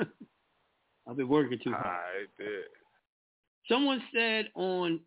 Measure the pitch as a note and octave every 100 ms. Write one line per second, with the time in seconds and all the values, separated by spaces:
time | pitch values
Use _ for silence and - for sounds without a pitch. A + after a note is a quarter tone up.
0 | - - G#3 _ _ _ _ _ _ _
1 | A#2 C3 B2+ D3+ B2+ A#2+ C3 F#2 F2+ F2+
2 | F2 G2 G2+ - G2+ G2+ - - _ _
3 | _ _ _ _ _ _ - A#3+ C#4+ C4
4 | - A3+ A3+ A3 G#3+ F3+ F#3 F#3 F3 E3